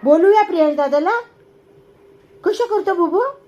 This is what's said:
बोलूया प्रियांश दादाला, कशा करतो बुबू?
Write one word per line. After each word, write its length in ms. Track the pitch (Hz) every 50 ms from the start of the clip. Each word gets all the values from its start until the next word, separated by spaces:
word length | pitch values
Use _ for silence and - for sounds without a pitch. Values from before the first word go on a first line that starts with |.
| -
बोलूया 400 | 262 294 330 339 392 403 427 415
प्रियांश 320 | 427 359 330 311 302 294
दादाला, 440 | 294 285 277 277 294 302 359 453 466 480 - _ _ _ _ _ _ _ _ _ - _ _ _ _ _ _ _ _ _ _ _ - -
कशा 220 | 349 415 - 480
करतो 280 | 480 403 415 - 392 381
बुबू? 280 | 349 349 311 311 381 480 539 571 - _